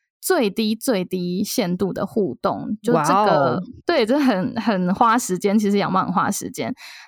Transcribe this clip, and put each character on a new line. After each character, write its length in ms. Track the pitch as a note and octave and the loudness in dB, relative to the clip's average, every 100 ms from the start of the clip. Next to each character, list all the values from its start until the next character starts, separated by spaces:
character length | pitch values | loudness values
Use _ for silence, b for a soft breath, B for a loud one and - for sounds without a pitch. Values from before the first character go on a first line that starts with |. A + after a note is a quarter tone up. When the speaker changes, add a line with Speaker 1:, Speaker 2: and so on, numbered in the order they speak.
| b _ | b _
Speaker 1:
最 280 | - F#4 G#3+ | -2 0 2
低 240 | F#3 A3 | 0 -2
最 300 | A3 - G#3+ | -2 0 -2
低 400 | F3+ F#3 F3+ F3+ | -2 -4 -2 -2
限 320 | G#3 - F#3 F3+ | -2 -2 -2 -2
度 160 | G3 | -2
的 120 | - D#3 | -2 -4
互 300 | - F#3 A2 | -2 -2 -2
动， 360 | G3 A#2 - G#3+ | -4 -4 -6 -6
就 100 | - | 0
这 60 | E3 | 2
个， 40 | |
Speaker 2:
哇 240 | D3+ F3+ - | 4 4 4
哦。 360 | - C4+ A#3+ F3+ - | 4 2 0 -6 -6
Speaker 1:
对， 200 | - E4+ | 0 2
这 140 | G#3+ C#4 | 2 4
很， 420 | C4+ G3 F#3 - | 4 2 -2 -2
很 320 | A3+ G3 F3+ | 0 0 0
花 220 | F#3+ A#3 A3+ | 2 2 2
时 220 | - F3+ | 0 -2
间， 180 | G3+ G3+ | 0 2
其 140 | G#3 | 2
实 80 | G3+ | 2
养 140 | E3+ | 2
猫 120 | F#3 | 0
很 80 | E3+ | 0
花 160 | F#3 F3 | 0 -2
时 200 | G#3 - | -2 -8
间。 240 | - B2 B3+ B B | -8 -8 -8 B B